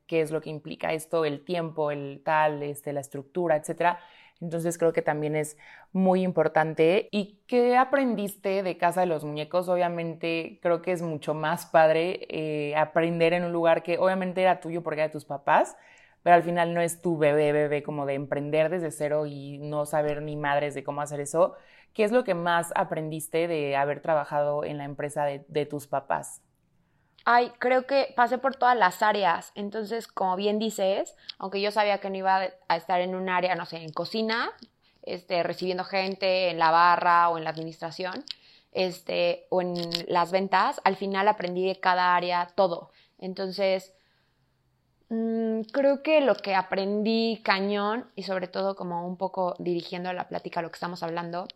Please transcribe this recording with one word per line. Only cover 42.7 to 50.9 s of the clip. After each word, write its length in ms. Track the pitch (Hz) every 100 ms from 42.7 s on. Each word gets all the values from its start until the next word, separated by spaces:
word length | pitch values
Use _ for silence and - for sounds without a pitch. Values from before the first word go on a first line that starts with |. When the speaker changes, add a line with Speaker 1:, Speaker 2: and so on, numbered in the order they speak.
| 165 - _ _ _
Speaker 2:
Entonces, 760 | 185 185 190 185 190 190 - _ _ _ _ _ _ _ _ _ _ _ -
mm, 520 | 226 226 226 226 220 220
creo 300 | 277 277 277
que 180 | 311 311
lo 140 | 262 -
que 200 | 202 190
aprendí 840 | 185 190 196 208 214 226 226 220
cañón, 680 | - 190 196 208 208 233 247 -
y 80 |
sobre 240 | 190 185 180
todo 280 | 190 196 196
como 300 | 180 170 175
un 100 | 180
poco 380 | 190 - 180 -
dirigiendo 520 | 175 170 - 180 180
la 140 | 180 -
plática 320 | 175 175 175
a 40 |
lo 60 | 165
que 60 | -
estamos 280 | 175